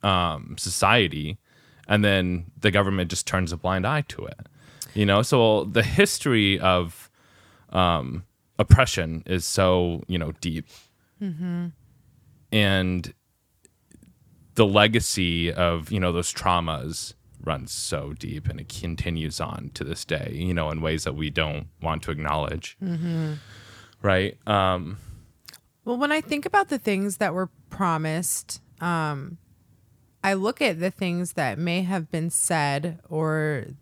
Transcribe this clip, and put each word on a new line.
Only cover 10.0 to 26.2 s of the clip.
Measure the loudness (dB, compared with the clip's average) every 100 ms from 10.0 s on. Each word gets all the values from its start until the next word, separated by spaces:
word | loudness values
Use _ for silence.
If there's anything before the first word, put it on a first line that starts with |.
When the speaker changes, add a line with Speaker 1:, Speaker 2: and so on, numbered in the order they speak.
| -4
Speaker 1:
you | -4
know, | -4 -4
deep. | -4 -6 -8 -18 _ _ _ _
Speaker 2:
Mm-hmm. | -8 -6 -6 -6 -6 -10 _ _ _ _ _ _ _
Speaker 1:
And | 2 4 2 2 -2 -4 -14 _ _ _ _ _ _ _ -20 -20 _ _ _ _ 2
the | 6
legacy | 8 6 4 0 0 0 0 0
of, | 2 2 0 -2
you | 0
know, | 0
those | 0 -4
traumas | -4 0 0 0 -4 -6 -8 -10 -16 _ -12
runs | -6 -6 -6
so | -8 -6 -6 -6
deep, | -10 -10 -6 -6
and | -6
it | -10
continues | -10 -8 -6 -4 -4 -6 -6
on | -8 -8 -12 -10
to |
this | -8 -8
day, | -4 -4 -4
you | -6 -2
know, | -2 -2
in | -2
ways | -2 -2
that | -4 -4
we | -4
don't | -2 -2 -4 -10 _
want | -4 -4
to | -4
acknowledge. | -6 -4 -2 -2 -6 -10 -10
Speaker 2:
Mm-hmm. | -6 -4 -4 -2 -4 -6 -12 -20 -20 -20 -20 _
Speaker 1:
Right? | 0 2 0 -4 0
Um, | 2 2 0 -4 -10 -14 -20 -20 _ -20 -20 _ _ -6
Speaker 2:
Well, | -2
when | 0
I | -2